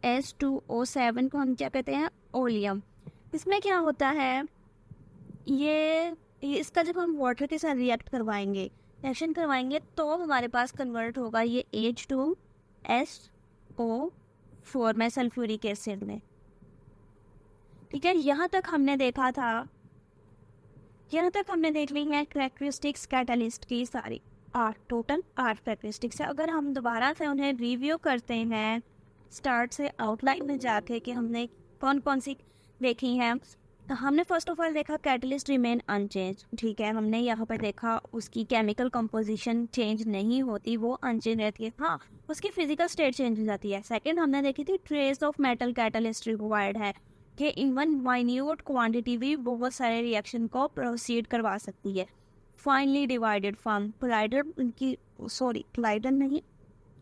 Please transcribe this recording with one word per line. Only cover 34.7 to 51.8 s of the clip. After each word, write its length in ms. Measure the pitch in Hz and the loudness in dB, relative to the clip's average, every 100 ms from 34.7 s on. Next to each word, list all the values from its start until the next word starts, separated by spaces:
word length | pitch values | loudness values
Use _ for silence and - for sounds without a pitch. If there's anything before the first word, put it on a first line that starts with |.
देखा 260 | 302 294 302 | 0 -2 -2
catalyst 460 | 294 254 262 277 | 0 0 0 -2
remain 380 | - 269 240 240 - | 0 2 2 0 0
unchanged, 680 | 202 202 196 185 196 - 226 | -2 0 -2 -4 -6 -10 -4
ठीक 220 | 226 208 | -4 -2
है। 120 | 208 | -2
हमने 260 | 220 214 226 | 0 0 2
यहाँ 280 | 240 220 226 | 2 0 -2
पर 120 | 226 | -2
देखा 420 | 214 - 233 226 - | -2 -2 -2 -2 -4
उसकी 320 | 226 - 226 | -10 -6 -4
केमिकल 440 | 220 233 214 214 247 | 0 2 2 0 -2
कंपोजिशन 800 | 240 220 220 214 214 240 233 233 | -2 -2 -2 -2 -2 0 0 0
चेंज 400 | 247 214 220 220 | 0 0 0 0
नहीं 360 | 196 214 254 | 0 2 2
होती, 340 | 262 208 - 226 | 0 -2 -2 -2
वो 160 | 233 | -2
अनचेंज 480 | 254 262 220 220 226 | -2 -2 0 0 0
रहती 240 | 214 208 | 0 -2
है, 80 | 220 240 | -8 -4
हाँ 200 | 320 311 - - - | -2 -2 -8 -16 -10
उसकी 180 | 311 403 | -6 -4
फिजिकल 380 | 359 294 302 349 | -2 0 2 0
स्टेट 280 | - 285 | 2 0
चेंज 260 | 254 247 220 | 2 0 0
हो 40 | |
जाती 260 | 214 196 208 | 0 -2 -2
है। 120 | 196 | -4
सेकंड 360 | - 226 302 339 | -2 -2 0 2
हमने 240 | 302 277 | 4 2
देखी 220 | 277 269 | 2 0
थी 140 | 285 381 | -2 -2
trace 440 | - 294 269 269 | 0 0 2 2
of 180 | 294 294 | 0 2
metal 340 | 269 240 247 | 0 2 0
catalyst 540 | 240 220 220 226 220 226 | 0 0 0 -2 -2 -4
required 500 | 220 214 208 196 208 | -2 0 0 0 0
है 160 | 208 196 - - - - | -2 -4 -14 -20 -14 -2
कि 100 | 294 | -2
even 500 | - 269 254 320 285 | 2 2 2 2 2
minute 600 | 254 247 240 247 285 311 - | 2 2 2 2 0 -2 -2
quantity 460 | 254 226 233 240 240 | 2 2 2 0 0
भी 200 | 262 294 | 0 0
बहुत 360 | 240 240 247 | -2 -2 -2
सारे 300 | 233 240 226 | 0 0 0
रिएक्शन 440 | 240 214 208 240 226 | 0 0 -2 -2 -2
को 200 | 254 294 | 0 0
प्रोसीड 600 | - 247 233 - 233 226 | 0 -2 -2 -2 -2 0
करवा 320 | 233 220 196 | 0 0 -2
सकती 400 | - - | -6 -8